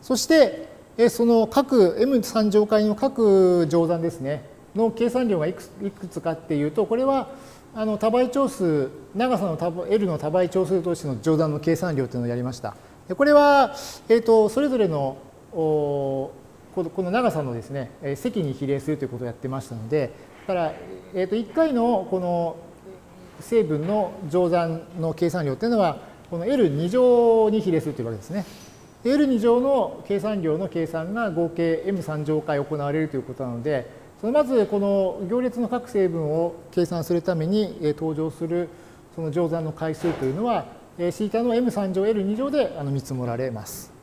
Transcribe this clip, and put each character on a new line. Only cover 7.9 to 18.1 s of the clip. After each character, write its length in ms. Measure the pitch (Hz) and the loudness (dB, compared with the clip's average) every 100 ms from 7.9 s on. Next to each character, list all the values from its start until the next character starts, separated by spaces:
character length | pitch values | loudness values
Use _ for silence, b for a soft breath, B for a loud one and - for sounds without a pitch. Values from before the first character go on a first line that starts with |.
| 208 | 0
多 140 | 220 | 2
倍 200 | 240 254 | 2 2
長 180 | 262 269 | 0 -2
数、 420 | - 180 151 135 - - | 0 0 2 -2 -6 -12
長 240 | 190 254 226 | -2 0 0
さ 80 | 190 | 0
の 100 | 156 | -2
多 140 | 170 | -4
倍、 240 | 170 175 | -4 0
L 120 | 214 196 | 0 2
の 120 | 156 | -2
多 120 | 151 | 0
倍 200 | 175 180 | 0 2
長 160 | 190 175 | 0 0
数 160 | 185 | 0
と 120 | 170 | 0
し 60 | 170 | -4
て 80 | 151 | -4
の 80 | 120 | -2
乗 160 | 156 156 | 2 2
算 140 | 160 | 2
の 80 | 147 | 0
計 140 | 165 | 0
算 220 | 165 180 147 | 0 0 -2
量 100 | 123 | -2
と 100 | 127 | -4
い 20 | |
う 20 | |
の 60 | 120 | -4
を 20 | |
や 80 | 120 | -4
り 60 | |
ま 100 | 123 | -4
し 80 | - | -6
た。 160 | 110 - B B - | -10 -12 B B -12
で、 60 | |
こ 100 | 185 | 0
れ 80 | 285 | 6
は、 420 | 294 285 285 240 B B B - | 6 8 6 4 B B B 2
え 80 | 226 | 2
ー 60 | |
と、 260 | 233 226 214 | 6 6 4
そ 120 | 214 | 2
れ 80 | 285 | 0
ぞ 80 | 254 | 2
れ 100 | 196 | 0
の、 280 | 151 139 135 - - - | 0 -2 -6 -16 -20 -12
お 760 | 180 156 151 147 143 139 135 139 - - - - | -4 0 0 0 -2 -2 -4 -6 -10 -20 -20 -12
ー、 20 | |
こ 80 | - | -6
の、 80 | 165 | -6
こ 120 | - | -4
の 80 | 180 | -2
長 200 | 208 240 | 0 0
さ 120 | 156 | -2
の 120 | 139 | -4
で 80 | 117 | -6
す 80 | 107 | -8
ね、 200 | 139 120 - | -8 -10 -8
え 100 | 143 | -8